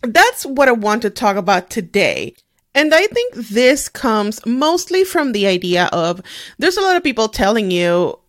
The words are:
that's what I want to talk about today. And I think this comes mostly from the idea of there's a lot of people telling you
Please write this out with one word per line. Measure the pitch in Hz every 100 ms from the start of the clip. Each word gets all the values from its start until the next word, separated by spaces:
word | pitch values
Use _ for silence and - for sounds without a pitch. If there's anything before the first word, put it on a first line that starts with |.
that's | 247 226 427 508 -
what | 269 269
I |
want | 233 208 214
to | 214
talk | - 214 196
about | 190 196 -
today. | - 170 196 156 67 85 - _ _ _ 269
And | 311
I | 320 415
think | 466 494 339
this | 233 208 254 285 -
comes | - 254 214 208 214 -
mostly | 254 302 349 - 370 370
from | 349 285
the | 208 196
idea | 185 180 175 180
of | 170 165 175 - - - -
there's | 302 370
a |
lot | 381 359
of | 302
people | 220 220
telling | - 202 226 196
you | 175 175 175 175 -